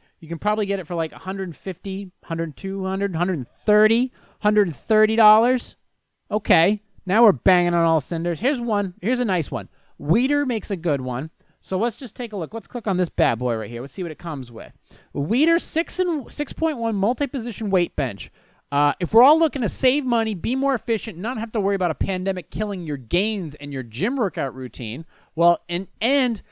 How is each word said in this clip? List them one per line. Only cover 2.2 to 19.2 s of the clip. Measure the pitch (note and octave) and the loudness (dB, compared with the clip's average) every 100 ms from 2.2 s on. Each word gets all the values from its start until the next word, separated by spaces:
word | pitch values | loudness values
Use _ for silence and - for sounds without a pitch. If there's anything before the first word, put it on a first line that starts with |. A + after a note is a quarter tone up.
hundred, | - E3 E3 - | -6 -4 -4 -6
two | F#3+ G3 | -8 -4
hundred, | F#3+ F#3+ G3 E3 | -4 -2 -2 -2
hundred | F#3 E3 B2 | -2 -2 -6
thirty, | _ - G#3 A3 A3+ B3+ - _ _ | _ 4 6 6 4 2 -4 _ _
hundred | G#3 G#3+ F#3+ | 2 4 2
thirty | D3 - G#3+ G#3+ A3 | 0 2 4 4 6
dollars. | G#3+ G#3+ A#3+ B3+ - - _ _ _ _ _ | 8 8 6 2 -2 -16 _ _ _ _ _
Okay, | G#3 - E3+ F3 G#3 - - | -2 4 4 4 2 -6 -12
now | - G3+ | -2 6
we're | A#3 | 6
banging | D3 - F3+ F3 | 6 4 4 4
on | F3 | 2
all | E3 D#3+ | 2 2
cylinders. | - E3 E3+ E3 | 0 -4 -4 -2
Here's | B3+ C4 | -2 0
one. | A#3+ G#3 G3 F3 | -2 -2 -2 -4
Here's | G3 B3 | -2 0
a | |
nice | A#3 F3+ D#3 | 0 -2 -2
one. | A#2 G2 _ _ - | -6 -8 _ _ -8
Weider | D3 G#3 C4 D4 C4+ | 2 2 2 0 0
makes | A3+ - | -4 -4
a | F#3 | -4
good | D#3+ C#3 | -2 -2
one. | B2+ B2 D#3 - _ _ | -2 -6 -8 -12 _ _
So | - F#3 | -6 -2
let's | A#3 - | -2 -4
just | C4 | -12
take | - A#3+ | -10 -10
a | G3+ | -8
look. | D#3+ | -8
Let's | A3+ - | -8 -10
click | A#3+ - | -6 -2
on | F3+ | 0
this | F3+ | 0
bad | - D3 A2+ | 0 0 0
boy | B2 A2+ | -2 -2
right | G#2+ | -4
here. | A#2 | -8
Let's | C3+ | -10
see | - | -8
what | F3 | -8
it | D3+ | -8
comes | E3 C#3+ A#2+ | -8 -8 -10
with. | A#2 D2 - _ - _ | -14 -16 -20 _ -20 _
Weider | C#3+ D3 A#3+ D#4+ E4 | -6 0 2 4 2
six | - D#4 E4+ - | 0 -4 -4 -2
and, | F4+ D#4 - | -2 -2 -4
six | - D4 | -6 -6
point | - D#4+ C4+ | -2 -2 -2
one | A3+ | -2
multi-position | G#3 G#3+ B3 C#4+ C4+ A#3 - G#3 | 0 0 0 -4 -4 -6 -6 0
weight | F#3 F3 - | 2 2 -2
bench. | C3 G2 - _ _ _ _ | -4 -6 -14 _ _ _ _
Uh, | C#3+ D3 - | 2 2 0
if | F3 | 2
we're | A3+ | 6